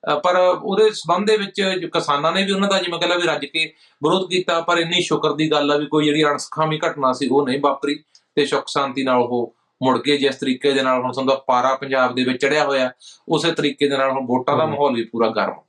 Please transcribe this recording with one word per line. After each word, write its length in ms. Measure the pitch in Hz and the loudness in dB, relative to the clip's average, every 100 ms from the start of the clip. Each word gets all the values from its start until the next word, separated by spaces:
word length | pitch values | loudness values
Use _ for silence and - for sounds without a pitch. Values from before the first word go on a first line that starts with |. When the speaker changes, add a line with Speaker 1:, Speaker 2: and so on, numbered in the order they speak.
| - | -2
Speaker 1:
ਅਹ, 80 | 151 | 0
ਪਰ 160 | 180 180 180 180 | 2 4 2 2
ਉਹਦੇ 280 | - 190 220 | -2 2 2
ਸੰਬੰਧ 360 | 208 160 180 208 | 2 -2 0 2
ਦੇ 100 | 214 | 0
ਵਿੱਚ 240 | 196 - 190 185 | 0 -2 -2 -2
ਜੋ 60 | 160 | -4
ਕਿਸਾਨਾਂ 440 | 165 147 143 156 | -4 0 0 0
ਨੇ 120 | 190 | 0
ਵੀ 80 | 196 | -2
ਉਹਨਾਂ 180 | 190 196 | 0 0
ਦਾ 100 | 190 | 0
ਜਿਵੇਂ 200 | 175 170 | -2 -2
ਕਹਿ 100 | 170 | 0
ਲਾ 60 | 175 | 0
ਵੀ 80 | |
ਰੱਜ 220 | 165 143 139 | 0 -2 -4
ਕੇ 200 | 160 156 _ _ _ | -4 -6 _ _ _
ਵਿਰੋਧ 260 | 151 185 180 | 0 0 0
ਕੀਤਾ, 320 | 180 180 170 | -2 0 -2
ਪਰ 160 | 165 170 | 0 0
ਇੰਨੀ 240 | 165 180 | 0 -2
ਸ਼ੁਕਰ 320 | 170 147 151 | 0 0 0
ਦੀ 180 | 143 156 | 0 0
ਗੱਲ 200 | 147 143 | 2 2
ਆ 60 | 147 | 0
ਵੀ 80 | 147 | 0
ਕੋਈ 200 | 156 147 | 0 2
ਜਿਹੜੀ 180 | 147 | 2
ਅਣਸੁਖਾਵੀ 560 | 151 143 - 151 160 156 170 | 0 0 -6 -2 -2 0 -4
ਘਟਨਾ 260 | 143 131 | -2 -2
ਸੀ 140 | 127 135 | 0 0
ਉਹ 200 | 143 135 | 2 2
ਨਹੀਂ 120 | 139 | 0
ਵਾਪਰੀ 420 | 143 135 143 147 _ - _ - | 0 -2 -4 -6 _ -20 _ -2
ਤੇ 100 | 143 | 0
ਸੁੱਖ 220 | 139 - | -2 -2
ਸ਼ਾਂਤੀ 360 | 147 139 131 | -4 -4 -2
ਨਾਲ 140 | 131 123 | 0 2
ਉਹ 380 | 120 123 117 _ _ _ | 2 -2 -4 _ _ _
ਮੁੜ 180 | 131 123 | 0 0
ਗਏ। 160 | 143 143 | 0 2
ਜਿਸ 180 | 135 127 | 2 0
ਤਰੀਕੇ 360 | 135 127 143 | -4 0 0
ਦੇ 100 | 135 | 2
ਨਾਲ 200 | 135 127 | 2 0
ਹੁਣ 100 | 127 | -2
ਸਮਝੋ 240 | 127 131 131 | -2 0 0
ਪਾਰਾ 400 | - 123 131 131 | 2 2 2 -2
ਪੰਜਾਬ 400 | 135 135 123 123 | -2 0 0 0
ਦੇ 80 | |
ਵਿੱਚ 220 | 123 127 143 | -2 0 0
ਚੜਿਆ 180 | 151 | 2
ਹੋਇਆ, 280 | 143 135 127 - - - - | 2 0 0 -4 -20 -20 -4
ਉਸੇ 220 | 156 160 | 0 0
ਤਰੀਕੇ 380 | 151 147 135 143 | 0 -2 0 0
ਦੇ 80 | 139 | 2
ਨਾਲ 140 | 135 | 0
ਹੁਣ 140 | 135 123 | -2 -2
ਵੋਟਾਂ 320 | 127 - 147 | -2 2 0
ਦਾ 60 | |
Speaker 2:
ਹੂੰ। 80 | 156 | 0
Speaker 1:
ਮਾਹੌਲ 220 | 143 143 | 2 0
ਵੀ 100 | 117 | 0
ਪੂਰਾ 260 | 113 117 110 | -4 0 0
ਗਰਮ। 240 | 107 92 - | 0 -4 -6